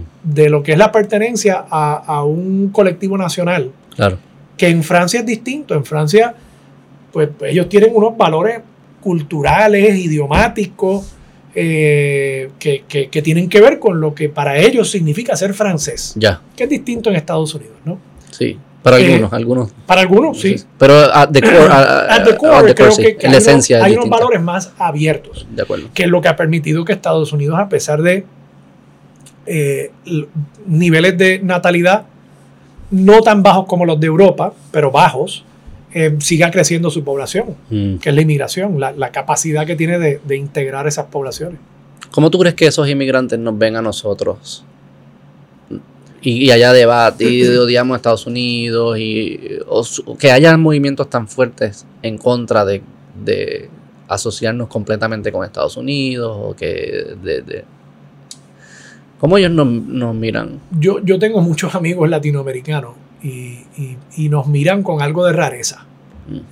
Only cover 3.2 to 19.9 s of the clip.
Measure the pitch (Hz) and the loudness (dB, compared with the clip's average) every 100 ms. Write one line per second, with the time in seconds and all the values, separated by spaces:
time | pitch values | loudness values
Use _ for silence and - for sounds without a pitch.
3.2 | 180 180 175 175 127 - _ - 101 92 | -4 -4 -2 -2 -4 -12 _ -4 -4 -4
4.2 | _ _ - - 175 165 151 175 175 240 | _ _ -16 -2 0 0 0 0 0 -2
5.2 | 226 226 - 285 285 156 - 156 151 202 | -4 -6 -8 -10 -6 -6 -4 -4 0 2
6.2 | 240 - - _ _ _ _ - _ 165 | 2 -4 -20 _ _ _ _ -20 _ -4
7.2 | 147 - 143 165 175 202 220 226 220 226 | -4 -4 -4 -2 2 4 4 4 0 2
8.2 | 175 156 208 233 - _ _ _ 202 170 | 0 0 -2 -4 -12 _ _ _ -4 -4
9.2 | 147 160 143 165 214 202 214 196 170 151 | -4 -4 0 2 4 4 4 2 -2 -4
10.2 | 143 165 226 226 190 - 190 196 196 - | -2 0 0 -2 -8 -4 -4 -4 -8 -20
11.2 | - _ _ 175 165 156 151 147 143 139 | -20 _ _ -6 -2 0 2 2 0 -2
12.2 | 139 135 135 - 151 139 - 147 139 156 | -4 -6 -12 -8 -4 -4 -4 -6 -4 -4
13.2 | 156 165 185 208 240 330 220 165 156 147 | 0 0 4 6 6 4 -2 0 -4 -4
14.2 | 151 147 143 143 208 247 202 202 160 151 | -6 -4 -2 2 2 0 -2 -2 -2 -4
15.2 | - 147 190 196 208 160 143 117 - 107 | -4 -4 -4 -2 -2 -2 -6 -10 -10 0
16.2 | 104 92 _ - 247 277 - 233 226 175 | 0 0 _ -6 -4 -4 -6 -4 -2 -2
17.2 | 147 160 156 151 - - 156 190 _ - | -2 -4 -4 -8 -16 -14 -12 -12 _ -20
18.2 | - - 123 - - _ 127 127 180 113 | -16 -6 -6 -6 -18 _ 4 6 6 4
19.2 | 107 117 117 127 110 - - | 2 -4 -2 -2 -4 -8 0